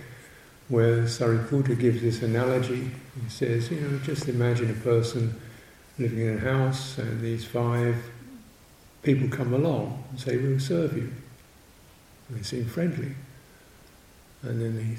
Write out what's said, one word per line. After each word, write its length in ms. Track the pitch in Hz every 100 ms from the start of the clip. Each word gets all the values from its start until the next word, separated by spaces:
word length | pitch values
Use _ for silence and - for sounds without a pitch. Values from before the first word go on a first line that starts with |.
| - - - - - - -
where 340 | 117 117 117
Sariputta 720 | 117 - 117 113 113 139 135 117
gives 220 | 123 117
this 220 | 117 110
analogy. 640 | 117 113 127 127 123 127 135 - - 131
He 60 | 113
says, 400 | - 123 117 117
you 120 | 165
know, 180 | 147 139
just 280 | 151 147 135
imagine 440 | 120 120 117 113
a 120 | 107
person 560 | 123 117 113 123 113 - - - - - - -
living 220 | 117 110
in 180 | 113 107
a 20 |
house 580 | 127 135 131 135 - -
and 240 | 113 113
these 240 | 113 117 -
five 500 | 120 120 120 120 117 - - - - - - - - - -
people 260 | 147 131 135
come 240 | - 120
along 500 | 127 160 123 104 - -
and 80 | 127
say, 180 | 131 123
"We'll 220 | 135 135
serve 360 | - 170 156 -
you." 160 | 113 - - - - - - - - - - - -
And 120 | 110
they 40 |
seem 220 | 98 123 117
friendly. 500 | 170 170 - 135 - - - - - - - - - - - - -
And 200 | 123 117
then 220 | 113 110
he 120 | 113